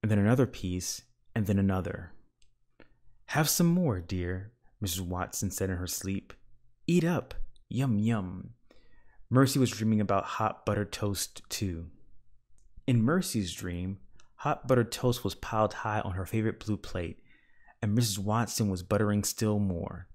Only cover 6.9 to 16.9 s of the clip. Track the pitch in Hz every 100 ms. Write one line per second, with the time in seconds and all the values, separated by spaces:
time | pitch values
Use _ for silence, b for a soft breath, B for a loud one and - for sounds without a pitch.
6.9 | 175 165 170 - - - - - 117 135
7.9 | 107 110 113 90 92 95 - _ b b
8.9 | b b b - 120 135 139 123 - 110
9.9 | 110 101 98 - - 110 - - 104 101
10.9 | - 104 98 - - - - 101 82 85
11.9 | - - - - - _ - - - -
12.9 | 123 110 175 180 113 92 - 92 87 92
13.9 | 98 - b b _ - 117 127 127 117
14.9 | - 127 120 98 - - 110 107 - 110
15.9 | 107 - 90 90 113 110 - - 101 -